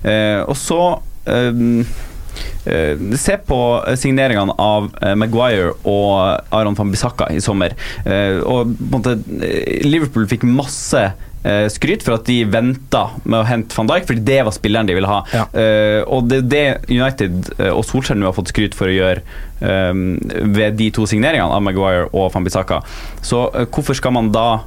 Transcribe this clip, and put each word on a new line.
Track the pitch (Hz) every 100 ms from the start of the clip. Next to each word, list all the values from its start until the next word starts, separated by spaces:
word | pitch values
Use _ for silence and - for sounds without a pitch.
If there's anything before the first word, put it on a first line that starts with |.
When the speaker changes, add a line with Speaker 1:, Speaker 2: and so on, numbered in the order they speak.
Speaker 1:
Eh, | 104 107 107 104 -
og | 135
så, | - 170 175 165 - - -
eh, | 120 123 120 117 117 117 - - - - - - - -
eh, | 80 78 73 90 127
se | - 196
på, | - 131 120 120 -
eh, | 131
signeringene | 143 135 135 107 98 -
av, | 104 107 101 -
eh, | - 101
Maguire | 113 113 123 107 87 -
og | - 101 101 98 95 - -
Aron | 110 104 104
van | 104
Bissaka | 95 123 - 71
i | 78
sommer. | 107 98 85 - - - -
Eh, | 98 101 95
og | - 123 120 -
på | 107 135
en |
måte, | 113 117 - -
eh, | 87 - - -
Liverpool | 143 160 143 113 104
fikk | 117
masse, | 123 127 139 - - 143 98 98 - -
eh, | 101 101 107
skryt | - 143 208
for | -
at | 113 117
de | 123 110
ventet | 113 123 131 - 127 104 - -
med | 113
å | 110
hente | 120 110 -
Van | 110
Dijk, | 170 180
fordi | 117
det | 110 135 117
var |
spilleren | 98 110 110 107
de |
ville | 90 98
ha. | 104 -
Speaker 2:
Ja. | 117 107
Speaker 1:
Eh, | - 110 107 107 107 -
og | 131 120
det, | 135 127
det | 143 143 - -
United, | 123 131 127 98 90 - -
eh, | 95
og | -
Solskjær | 113 131 131 113
nå | 98
har | 92
fått | 92
skryt | - 104 -
for | 95
å |
gjøre, | 95 92 90 - - - -
eh, | 95 95 92 95 92 90 - - 107
ved | 101 107 107
de | 110
to | 113 107
signeringene | 110 135 156 87
av | 78
Maguire | 101 95 95 90 85
og | - 92
Van | 95 90
Bissaka. | 95 92 85 - - - -
Så, | - 120 123 -
eh, | 120
hvorfor | - 139 131
skal | 131
man | 123 110
da | 110 117 110